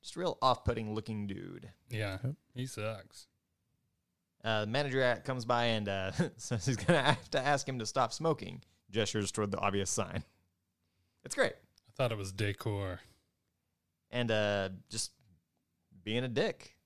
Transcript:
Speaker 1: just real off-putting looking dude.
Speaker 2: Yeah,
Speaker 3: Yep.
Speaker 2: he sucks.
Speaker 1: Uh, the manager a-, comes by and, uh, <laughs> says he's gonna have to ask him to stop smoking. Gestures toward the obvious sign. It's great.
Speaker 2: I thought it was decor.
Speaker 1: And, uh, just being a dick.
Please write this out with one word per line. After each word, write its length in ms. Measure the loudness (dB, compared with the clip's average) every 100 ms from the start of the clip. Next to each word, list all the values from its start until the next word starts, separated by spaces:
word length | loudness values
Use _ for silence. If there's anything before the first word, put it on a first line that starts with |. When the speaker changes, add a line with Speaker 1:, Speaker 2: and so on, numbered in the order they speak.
Speaker 1:
just 140 | -12 -2
real 220 | -2 4
off-putting 540 | 4 4 2 0 -2
looking 320 | -4 -4 -4 -4
dude. 440 | -6 -8 -12 -16 -20 _
Speaker 2:
Yeah, 280 | -4 -2 -2
Speaker 3:
Yep. 100 | -4 -6 _
Speaker 2:
he 120 | -8 -8
sucks. 600 | -4 -6 -6 -12 -20 -20 _ _ _ _ _ _ _ _ _ _ _
Speaker 1:
Uh, 180 | -2 -2
the 40 | 0
manager 320 | -2 0 2
a-, 180 | 4 2
comes 240 | -2 -4
by 200 | 2 2 4
and, 220 | 2 0
uh, 240 | -2 -2 0
<laughs> 120 | -2 -2
says 260 | -4 -2
he's 120 | 0 0
gonna 260 | 4 6
have 280 | 6 2 0
to 80 | 0
ask 280 | 2 2 0
him 100 | -4
to 60 | -2
stop 260 | 2 0
smoking. 500 | 2 0 0 -4 -12 -16 _ _
Gestures 400 | 0 2 2 0
toward 200 | 0 0
the 80 | 2
obvious 320 | 2 2 0
sign. 340 | 0 -2 -4 -8 _ _ _ _ _ _ _ _ _
It's 100 | -10
great. 180 | 0 0
Speaker 2:
I 400 | -2 _ _ _
thought 180 | -2 0
it 60 | 0
was 140 | -6
decor. 680 | -2 -2 0 -2 -2 -4 -6 -14 _ _ _ _ _ _ _ _ _ _
Speaker 1:
And, 200 | -2 2
uh, 400 | 2 2 2 0 -6 -10
just 240 | -6 -6 _ _ _ _ _ _ _ _ -12
being 220 | -4 -2
a 40 | 0
dick. 460 | 0 -2 -2 -12 _